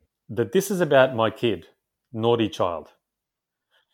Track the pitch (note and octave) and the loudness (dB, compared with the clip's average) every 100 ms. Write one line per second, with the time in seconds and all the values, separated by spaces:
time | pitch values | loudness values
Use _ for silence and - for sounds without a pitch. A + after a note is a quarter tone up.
0 | _ _ - A2 A#2 F#3+ F#3+ F#3 D#3+ C#3 | _ _ -8 -6 -2 -2 -2 -2 2 4
1 | B2+ A#2 A2 - A#2+ F2+ - _ _ _ | 4 2 -2 0 -2 -2 -8 _ _ _
2 | _ A2+ A#2 A#2 G#2 - F#2 D#2+ - _ | _ -2 0 2 0 -2 -4 -4 -12 _
3 | _ _ _ _ _ _ _ _ _ | _ _ _ _ _ _ _ _ _